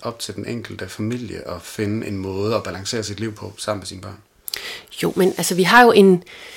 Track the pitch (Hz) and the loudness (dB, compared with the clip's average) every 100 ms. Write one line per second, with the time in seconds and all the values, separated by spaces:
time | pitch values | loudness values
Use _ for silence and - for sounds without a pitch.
0 | 117 113 - 101 101 120 110 95 98 - | -10 -8 -10 -10 -8 -8 -10 -12 -12 -6
1 | 107 123 110 87 - 87 - - 104 110 | -6 -6 -8 -12 -12 -12 -10 -6 -4 -2
2 | - 98 95 95 104 110 98 90 98 117 | -4 -6 -6 -4 -2 -2 -4 -10 -8 -6
3 | 104 101 110 104 101 98 - 101 95 95 | -6 -8 -8 -10 -14 -10 -6 -6 -8 -14
4 | 101 98 _ _ - - - - - - | -14 -18 _ _ -14 -12 -12 -14 -16 -4
5 | 170 170 185 - 170 180 180 233 240 208 | -2 2 2 2 -2 2 6 8 8 10
6 | 196 180 - - - | 8 6 2 -20 -20